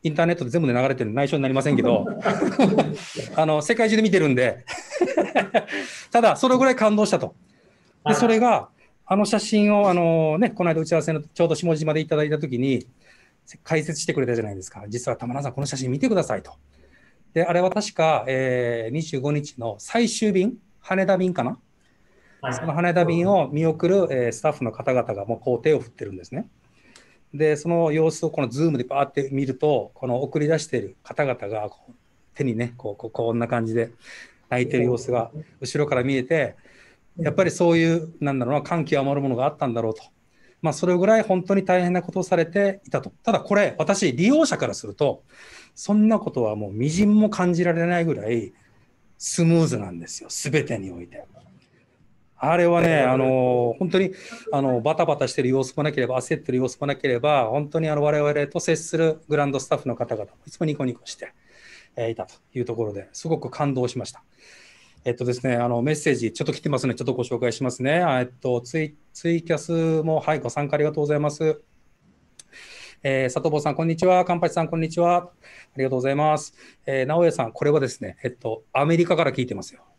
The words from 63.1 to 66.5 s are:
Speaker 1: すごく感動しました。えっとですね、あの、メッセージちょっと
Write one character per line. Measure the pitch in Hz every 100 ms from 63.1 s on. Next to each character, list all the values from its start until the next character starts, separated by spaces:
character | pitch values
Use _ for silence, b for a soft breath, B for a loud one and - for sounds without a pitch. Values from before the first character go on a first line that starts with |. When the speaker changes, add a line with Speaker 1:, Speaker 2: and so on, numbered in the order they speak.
Speaker 1:
す | - 165
ご | 156
く | 120
感 | - 143
動 | 131 123
し | 123
ま |
し | -
た。 | - _ b b b b b b b
え | 127
っ |
と | 117
で | 123
す | 123
ね、 | 131
あ | 120 120
の、 | 120
メ | 135
ッ |
セ | 151 156
ー |
ジ | 123 113
ち | -
ょ |
っ |
と | 139